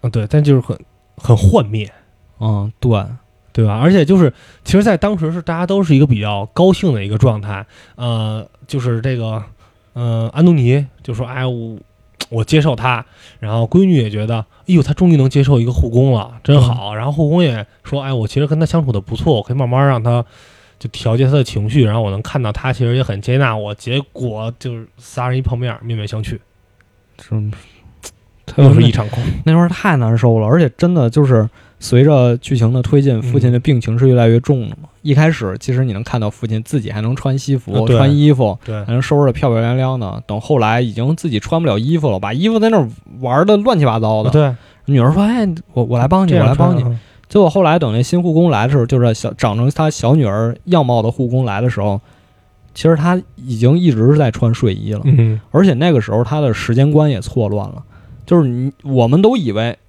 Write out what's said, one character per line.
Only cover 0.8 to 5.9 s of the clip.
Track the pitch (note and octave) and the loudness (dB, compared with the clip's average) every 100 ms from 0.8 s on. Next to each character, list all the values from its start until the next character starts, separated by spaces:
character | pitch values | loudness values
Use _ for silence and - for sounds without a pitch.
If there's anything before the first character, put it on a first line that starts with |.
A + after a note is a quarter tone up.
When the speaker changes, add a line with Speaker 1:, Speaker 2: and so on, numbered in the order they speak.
| - _ _ - | -12 _ _ -12
Speaker 1:
很 | - A2+ | 0 4
幻 | G2 G#3+ G#2+ | 4 2 0
灭。 | A2 G2 _ _ _ _ _ | -6 -10 _ _ _ _ _
Speaker 2:
嗯， | A2 G#2 G2+ - | -4 -4 -6 -4
对。 | B2 G#2+ G2 A#2+ _ _ _ | 0 0 -2 -12 _ _ _
Speaker 1:
对 | - A2 | -2 0
吧？ | G#2 | 2
而 | D3 | 4
且 | G3 D3 | 4 4
就 | F#3+ | 4
是， | D#3 - - _ | 4 0 -20 _
其 | - | 0
实 | F3+ | 2
在 | G#3+ F#3 | 2 0
当 | G3+ G3+ | -2 -2
时 | D#3+ | -4
是 | E3+ | -6
大 | E3 E3 | -8 -6
家 | F3 | -2
都 | G3 | -2
是 | F3 | 2